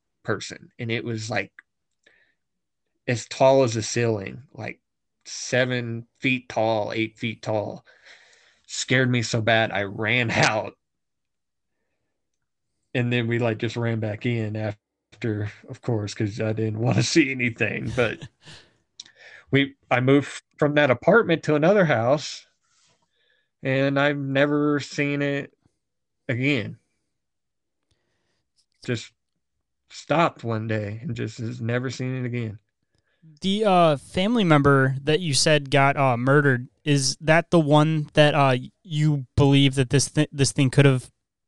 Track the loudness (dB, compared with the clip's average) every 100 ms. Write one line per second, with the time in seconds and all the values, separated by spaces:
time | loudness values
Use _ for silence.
0 | _ _ -8 -6 -8 -16 -18 -12 -8 -6
1 | -6 -8 -6 -6 -8 _ _ _ _ _
2 | _ _ _ _ _ _ _ _ _ _
3 | -6 -6 -6 2 4 4 2 -2 -4 -2
4 | -2 -2 -8 -14 -18 -16 -14 -16 _ _
5 | _ _ -18 -14 -4 -2 0 -2 -6 -10
6 | -12 _ -4 -4 -4 -2 0 -2 -4 -4
7 | -6 -6 -10 -8 -6 -4 -4 -10 _ _
8 | -20 -20 _ _ _ _ -14 -10 -2 0
9 | 2 0 -2 -2 2 2 2 -2 -6 -4
10 | -2 -2 0 0 0 0 -6 -12 _ _
11 | _ _ _ _ _ _ _ _ _ _
12 | _ _ _ _ _ _ _ _ _ -4
13 | -2 -2 0 -2 -2 -2 -6 -4 -4 -4
14 | -6 -6 -4 -4 -4 -6 -8 -8 _ _
15 | _ -8 -6 -4 -6 -10 -20 -12 -6 -4
16 | -4 -6 -6 -4 -4 -4 -4 -2 -2 0
17 | 2 2 0 0 -4 -2 -4 -4 -4 -2
18 | -2 -4 -14 _ -20 -20 _ _ _ -20
19 | -20 _ -20 -20 _ 0 0 -4 -2 0
20 | 4 2 2 -8 -12 -2 0 4 2 2
21 | 4 4 4 0 0 2 4 4 2 2
22 | 2 0 -4 -16 -20 _ _ _ _ _
23 | _ _ _ _ _ _ -4 -2 0 0
24 | 0 -2 -2 0 2 2 0 -2 -4 -4
25 | -4 -2 -4 -4 -8 _ _ _ _ _
26 | _ _ -8 -2 0 -2 -4 -12 _ _
27 | _ _ _ _ _ _ _ _ _ _
28 | _ _ _ _ _ _ _ _ -6 -6
29 | -8 _ _ _ _ _ _ _ _ -10
30 | -2 0 0 -2 -6 -6 -4 -4 -6 -8
31 | -10 -8 -8 -8 -10 -8 -4 -4 -4 -8
32 | -8 -6 -6 -6 -8 -12 _ _ _ _
33 | _ _ -20 -6 -2 0 2 4 4 2
34 | -4 -2 0 2 4 6 6 4 4 0
35 | 0 0 0 0 2 2 2 2 2 2
36 | 0 0 2 4 4 2 -2 _ 0 0
37 | 0 -2 2 2 4 2 4 4 4 0
38 | 0 2 4 4 2 0 -4 _ -8 0
39 | 0 0 -2 2 4 6 4 2 0 0
40 | 0 -2 -2 0 -2 0 2 4 4 2
41 | -4 _ _ _